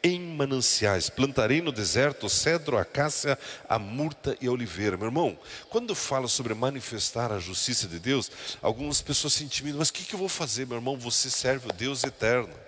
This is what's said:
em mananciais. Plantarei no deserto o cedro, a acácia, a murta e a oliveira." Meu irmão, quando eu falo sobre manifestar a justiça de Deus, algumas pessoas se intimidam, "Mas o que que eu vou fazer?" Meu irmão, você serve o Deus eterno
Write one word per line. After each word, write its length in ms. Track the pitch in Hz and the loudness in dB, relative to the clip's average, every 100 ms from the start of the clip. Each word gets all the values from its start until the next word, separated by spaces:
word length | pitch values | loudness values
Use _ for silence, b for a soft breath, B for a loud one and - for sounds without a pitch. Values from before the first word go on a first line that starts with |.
em 160 | 175 180 | 4 2
mananciais. 920 | 175 160 139 131 117 - 104 95 80 | -2 0 2 4 4 4 4 4 2
Plantarei 500 | - 135 135 110 143 | 2 2 4 4 4
no 100 | 170 | 2
deserto 540 | 120 101 101 143 143 101 | -2 0 4 2 2 0
o 40 | |
cedro, 460 | - - 170 151 117 | 2 4 2 2 2
a 60 | |
acácia, 560 | - - 151 - 147 135 B B B | 2 0 0 0 0 0 B B B
a 80 | 110 | -2
murta 580 | 101 120 156 151 - 120 | 0 -2 -4 -2 -4 -2
e 60 | 127 | 0
a 40 | |
oliveira." 460 | 123 117 - 104 92 | 0 -2 0 0 0
Meu 100 | 110 | -2
irmão, 300 | 135 160 85 B B B | 2 0 -2 B B B
quando 200 | 226 240 | -2 0
eu 60 | 196 | -4
falo 320 | - 135 127 | 0 0 0
sobre 260 | - 120 107 | -2 -2 0
manifestar 760 | 127 139 - 110 - 117 117 | 0 -2 -6 -4 -2 0 -2
a 80 | 104 | -2
justiça 480 | 87 90 - 120 98 | -4 -2 0 0 -2
de 120 | 85 | -4
Deus, 320 | 98 135 101 B B B | 0 0 0 B B B
algumas 380 | - 117 147 143 | -2 -2 0 0
pessoas 340 | - 143 151 | 0 0 2
se 100 | - | 0
intimidam, 360 | 147 - 139 143 | 0 -4 -4 0
"Mas 100 | 156 | 0
o 40 | |
que 100 | - | 0
que 120 | 185 202 | -8 -4
eu 40 | |
vou 100 | 190 | -4
fazer?" 360 | - 156 123 131 | -2 -2 -2 -4
Meu 120 | 120 | -4
irmão, 200 | 120 135 | -4 -4
você 320 | 120 - 131 | -2 0 0
serve 400 | 123 127 135 120 | 0 0 0 -2
o 40 | |
Deus 300 | 92 123 139 | -2 -2 0
eterno 460 | 143 - 110 123 113 - | -2 0 4 4 2 -10